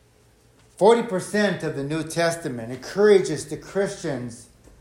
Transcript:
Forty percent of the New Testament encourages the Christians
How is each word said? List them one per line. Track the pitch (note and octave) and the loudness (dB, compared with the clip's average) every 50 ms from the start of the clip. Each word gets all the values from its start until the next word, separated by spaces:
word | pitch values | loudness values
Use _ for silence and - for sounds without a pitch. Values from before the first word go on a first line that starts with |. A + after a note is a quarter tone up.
| _ _ _ _ _ _ _ _ _ _ _ _ _ _ _ | _ _ _ _ _ _ _ _ _ _ _ _ _ _ _
Forty | - F3+ A3 A#3 A#3 - | 4 6 6 6 6 4
percent | - F#3 F3 - - - G#3 G#3 G3 F3 C#3+ E3 | -2 -4 -6 -4 -2 -2 0 0 0 0 -2 -4
of | D#3 C#3+ | -6 -6
the | C#3 C#3 | -6 -6
New | C#3+ D#3 D#3+ D3+ | -4 -4 -6 -6
Testament | D#3 - E3 E3+ E3 E3 E3+ - D3 B2+ A#2 A2+ A#2+ | -4 -2 0 0 0 0 -4 -6 -8 -8 -8 -8 -10
encourages | C3 B2+ - - - F#3+ G#3 G#3+ G3+ F#3+ - - D3+ - - | -10 -12 -12 -6 0 4 6 8 8 6 6 2 -4 -6 -6
the | - D3+ | -8 -12
Christians | D3 - - - F#3+ G3+ F#3+ - - - D#3 C3 B2 B2 A#2 A2+ - - - _ _ _ - - - | -12 -12 -6 -4 -2 -2 -2 -4 -6 -6 -6 -6 -6 -8 -10 -12 -16 -20 -20 _ _ _ -20 -20 -20